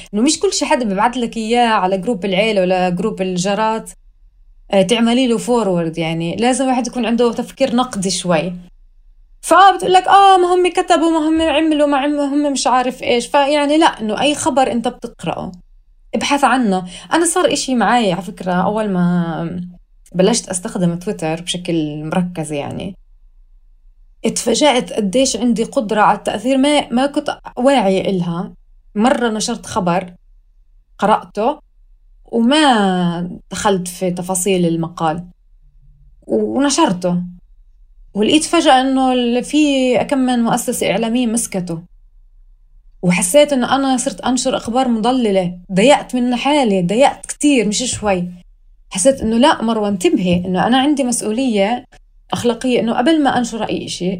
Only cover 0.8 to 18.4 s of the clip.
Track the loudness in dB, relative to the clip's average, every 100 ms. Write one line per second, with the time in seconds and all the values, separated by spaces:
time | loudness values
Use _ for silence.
0.8 | 0 0 0 -2 -6 -6 -2 2 2 2
1.8 | 0 -2 -2 -4 -2 0 0 2 2 2
2.8 | 0 0 -4 -4 -4 -2 -2 0 -2 -2
3.8 | -8 -20 -20 _ -20 _ -20 -20 -2 2
4.8 | 2 2 2 2 2 0 0 0 2 0
5.8 | -2 -4 -4 -4 -4 0 0 2 0 0
6.8 | -2 -4 -2 2 0 0 -8 -2 0 0
7.8 | -2 -2 -4 -4 0 0 -2 -8 -16 -20
8.8 | -20 -20 -20 -20 -20 -10 4 8 8 6
9.8 | 2 2 4 6 6 6 4 2 2 0
10.8 | 2 2 4 2 2 0 2 2 2 2
11.8 | 2 2 0 -2 -2 0 0 0 0 2
12.8 | 0 -4 -2 -2 2 2 2 2 2 2
13.8 | 0 -2 -6 -2 -2 0 -2 0 0 0
14.8 | -4 -6 -14 -10 -8 -8 -10 -14 -20 -20
15.8 | _ _ -8 -4 -2 2 2 2 2 0
16.8 | -4 -14 -4 0 0 2 0 0 -2 0
17.8 | 2 2 0 -2 -6 -8